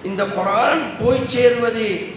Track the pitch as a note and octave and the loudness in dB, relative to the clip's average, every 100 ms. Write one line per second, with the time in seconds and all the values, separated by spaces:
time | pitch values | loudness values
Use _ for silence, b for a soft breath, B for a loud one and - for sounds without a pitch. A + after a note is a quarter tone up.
0 | F#3 G3 G3 G3 F#3+ G3+ B3 E4 - - | -6 -4 -4 -2 0 2 2 0 -2 -2
1 | A3+ B3+ C4 B3 B3 A#3+ A#3 A3+ G#3+ F3+ | 0 0 0 4 4 4 0 -2 -2 -4
2 | - | -6